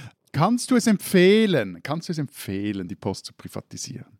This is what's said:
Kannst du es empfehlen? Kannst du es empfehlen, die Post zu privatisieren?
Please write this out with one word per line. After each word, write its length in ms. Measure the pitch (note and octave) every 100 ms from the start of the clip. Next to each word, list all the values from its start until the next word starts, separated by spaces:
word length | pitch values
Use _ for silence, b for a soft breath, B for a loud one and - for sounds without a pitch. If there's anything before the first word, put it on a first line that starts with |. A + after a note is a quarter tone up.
| B2+ - _
Kannst 380 | C#3 F3 A#3+ -
du 60 | B3
es 100 | A3+
empfehlen? 920 | G#3 - F#3+ F3+ G#3+ A3 D#3+ G2 E2+
Kannst 260 | - D#3 -
du 40 |
es 60 | D#3+
empfehlen, 680 | C#3+ - - G2 G#2 G2 F2+
die 80 | G2
Post 280 | G#2 F#2
zu 80 | -
privatisieren? 720 | - - - - - - - - _